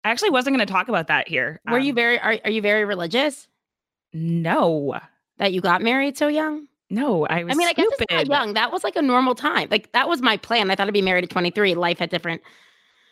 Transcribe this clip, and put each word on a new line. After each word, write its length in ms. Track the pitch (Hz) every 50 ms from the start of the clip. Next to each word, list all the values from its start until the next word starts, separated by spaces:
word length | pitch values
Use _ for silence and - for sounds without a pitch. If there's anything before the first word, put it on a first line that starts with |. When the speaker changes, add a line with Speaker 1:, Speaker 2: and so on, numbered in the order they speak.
| -
Speaker 1:
I 60 | 208
actually 220 | 233 240 415 415
wasn't 240 | 285 247 247 277 269
gonna 100 | 254 214
talk 240 | 185 190 185 180 -
about 180 | 220 175 160
that 220 | - 156 139 - -
here. 320 | 165 131 123 131 156 - _ -
Speaker 2:
Were 100 | 233 254
you 120 | 269 285
Speaker 1:
Um, 40 | 262
Speaker 2:
very, 240 | 233 233 240 240 -
are, 180 | - 214 226 - -
are 80 | -
you 100 | 220 220
very 220 | 202 208 208 214 208
religious? 640 | 202 202 180 170 165 180 247 285 302 262 - - _ _ _ _ _ _ _ _ _ _ _ _ _
Speaker 1:
No. 880 | - 160 165 165 165 170 160 165 196 311 233 170 160 151 143 135 - - - - _ _ _ _ _
Speaker 2:
That 160 | - 202 196 185
you 80 | 185
got 200 | 175 185 175 185
married 360 | 214 233 254 269 277 285 269
so 100 | - 294
young? 400 | 294 294 302 311 311 302 302 294 _ _ _ _ _
Speaker 1:
No, 360 | 185 220 277 294 208 165 151
I 180 | - 160 170 170
was 100 | 170 180
Speaker 2:
I 40 |
mean, 100 | 302 349
I 60 | 339 339
guess 140 | - 339 453
it's 80 | 554 539 - -
not 80 | 349 320
Speaker 1:
stupid. 80 | 302
Speaker 2:
young. 260 | 269 277 285 240 214 208
That 180 | 220 226 233
was, 120 | 311 370 -
like, 120 | - -
a 60 | 359
normal 320 | 294 262 247 254 262 254 247
time. 340 | - - 302 349 226 156 -
Like, 200 | 202 214 - _ -
that 140 | 233 269
was 140 | 302 339 254
my 160 | 247 240 214
plan. 320 | 208 - - 226 233 202 190
I 60 | 190
thought 120 | 190 196
I'd 60 | 202 202
be 80 | 202
married 220 | 190 190 185 180 180
at 60 | 175
twenty-three. 460 | - 180 175 175 170 208 208 190 175
Life 240 | 170 175 175 170 -
had 100 | 175 165
different 320 | - 165 - 175 165 156 _ - _ _ _ _ _ _ _ _ _ _ _ _